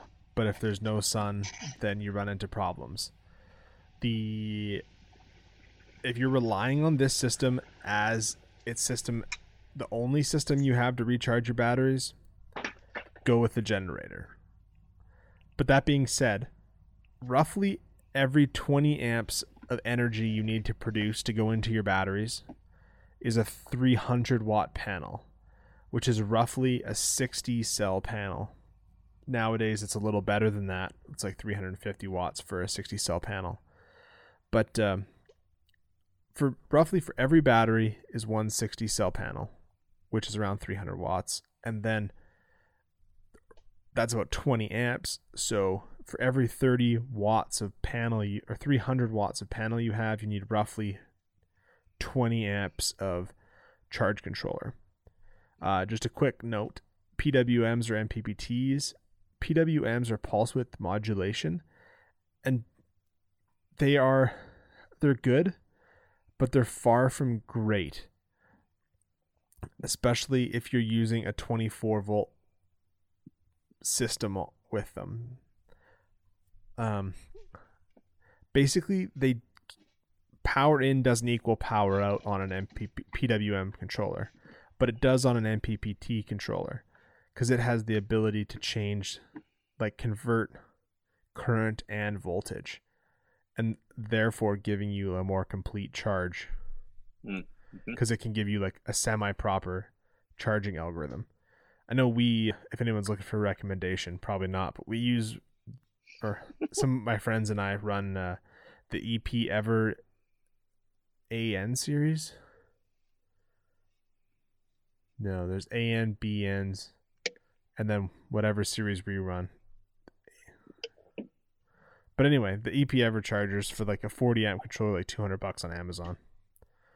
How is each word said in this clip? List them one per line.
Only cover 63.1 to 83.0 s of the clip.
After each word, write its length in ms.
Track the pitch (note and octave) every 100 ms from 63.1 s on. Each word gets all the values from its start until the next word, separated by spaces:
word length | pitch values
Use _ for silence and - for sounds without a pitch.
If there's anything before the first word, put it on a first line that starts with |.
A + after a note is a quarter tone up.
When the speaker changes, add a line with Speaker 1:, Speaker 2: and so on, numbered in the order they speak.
| _ _ _ _ _ _ -
Speaker 1:
they 180 | C#3 C#3+
are, 360 | C3 C3+ B2+ - - - _ - - -
they're 140 | D3
good, 400 | B2+ B2+ B2+ F3 - _ _ _ _ _ _ _ -
but 140 | C3
they're 120 | C3+
far 460 | A#2+ - A#2+ A#2 C3
from 320 | - C3+ A2+ -
great, 600 | A#2 G#2+ G#2 D2+ - - _ _ _ _ _ _ _ _ _ _ _ _ _ _ _ - -
especially 640 | - - B2 A#2+ - C3 B2
if 180 | A#2 -
you're 80 | B2+
using 460 | A2+ A2+ A2+ A#2 G2
a 60 |
twenty-four 680 | - - A2+ A2 - A2 G#2+
volt 280 | G2+ G#2 - _ _ _ _ _ _ _ _ _ - - _ _ _ _
system 540 | - - F3+ - G#2+ G2
o-, 140 | - _ _
with 240 | G#2+ F#2+
them. 420 | - F#2 A2+ A#2+ B2 _ _ _ - _ _ _ _ _ _ _ - - -
Um, 360 | A2+ G#2 F#2+ - - - - - - _ _ _ _ _ _ _ _
basically, 540 | C#3 C#3 F3+ - F#3+ F#3
they, 220 | - C3 A#2 - _ - - _ _ _ _ _ _
power 380 | - - C#3+ D3
in 220 | C3+ C3+
doesn't 260 | B2+ A#2 A#2+
equal 280 | A#2+ - A2
power 440 | - G#2+ G2+ G2
out 220 | G2+ G2+
on 160 | G#2 G2
an 120 | F#2+
M 160 | F#2 G2
P 120 | - G2+
P, 180 | -